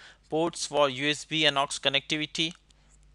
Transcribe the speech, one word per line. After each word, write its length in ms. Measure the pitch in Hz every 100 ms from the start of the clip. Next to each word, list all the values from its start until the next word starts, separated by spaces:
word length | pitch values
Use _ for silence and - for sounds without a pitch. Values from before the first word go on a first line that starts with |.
| - - _
ports 360 | 156 170 - -
for 240 | 143 143
U 200 | 127 147
S 140 | 147
B 220 | - 160 151
and 120 | 139
aux 100 | 143
connectivity, 880 | - 139 139 - 156 151 - 165 - _ _ _ - -